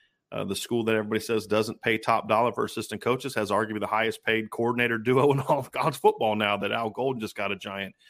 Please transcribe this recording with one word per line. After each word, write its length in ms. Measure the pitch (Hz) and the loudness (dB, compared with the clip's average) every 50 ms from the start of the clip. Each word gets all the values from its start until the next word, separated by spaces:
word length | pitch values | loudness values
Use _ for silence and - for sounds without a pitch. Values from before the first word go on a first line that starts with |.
| _ _ _ _ _ _ | _ _ _ _ _ _
uh, 140 | - 107 104 | -8 -6 -4
the 100 | 95 98 | -4 -4
school 300 | - - - 120 120 110 | -6 -4 -2 -2 0 2
that 100 | 110 110 | 2 2
everybody 260 | 110 107 107 110 107 | 2 0 0 -2 -2
says 260 | - - 117 107 98 | -2 0 -2 -2 0
doesn't 360 | - 104 107 107 113 107 - | 0 0 0 2 0 -4 -2
pay 160 | - 120 113 107 | 0 0 0 0
top 300 | - - 113 104 98 107 | 2 2 2 2 2 2
dollar 240 | 110 110 120 120 | 2 2 2 2
for 120 | 104 117 110 | 0 -2 -4
assistant 380 | 104 - 113 113 - 110 104 | -4 -4 -8 -8 -6 -8 -4
coaches, 320 | - 117 123 135 - 135 - | 0 0 0 0 -2 -6 -4
has 160 | 113 104 98 | -4 -2 0
arguably 300 | 104 101 110 107 107 107 | 0 0 0 0 -2 -4
the 60 | 101 | -2
highest 360 | 95 107 110 113 113 104 - | -2 0 0 0 0 -2 -2
paid 280 | _ 117 110 113 110 107 | _ 0 0 0 0 -4
coordinator 480 | - - 117 120 123 120 120 117 117 113 | -4 -2 0 0 2 2 0 0 0 0
duo 340 | 107 123 127 131 135 143 | 2 4 4 6 6 6
in 80 | 135 139 | 4 2
all 180 | - - 156 143 | 2 0 0 0
of 140 | 127 - | -2 -6
college 240 | - 131 131 156 139 | -4 -2 -2 -2 -2
football 400 | - - 214 - - 113 110 107 | 4 4 4 4 4 0 0 2
now 200 | 107 104 104 104 | 2 2 2 2
that 140 | 101 101 101 | 0 0 -2
Al 200 | 110 113 117 113 | -2 -2 -2 -4
Golden 300 | 107 120 127 135 131 117 | -4 -2 -2 -2 -2 -2
just 160 | 110 98 - | -6 -6 -4
got 160 | - 101 101 | -4 -4 -4
a 40 | 101 | -4
giant 380 | 92 - 104 98 98 98 95 - _ _ | -6 -6 -8 -8 -6 -8 -8 -10 _ _